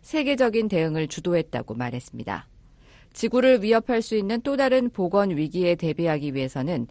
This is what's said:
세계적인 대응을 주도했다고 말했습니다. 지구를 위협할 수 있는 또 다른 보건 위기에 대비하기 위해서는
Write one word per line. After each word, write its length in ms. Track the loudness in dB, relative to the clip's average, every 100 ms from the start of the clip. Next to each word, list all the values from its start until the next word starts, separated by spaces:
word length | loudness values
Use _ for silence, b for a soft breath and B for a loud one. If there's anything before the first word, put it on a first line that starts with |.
세계적인 680 | -6 -2 0 2 2 2 0
대응을 380 | 0 0 -2 -4
주도했다고 680 | -4 0 0 0 -6 -8 -6
말했습니다. 720 | -6 -6 -10 -12 -8 -8 -10 -20 -20 b b b b
지구를 480 | -4 0 4 6 6
위협할 400 | 4 2 2 -2
수 140 | 0 -2
있는 260 | -2 -4
또 160 | -2 0
다른 320 | 2 2 0
보건 480 | -2 0 2 2 0
위기에 380 | -2 0 2 2
대비하기 580 | 0 0 0 0 -2
위해서는 540 | -4 -4 -4 -2 -2 -6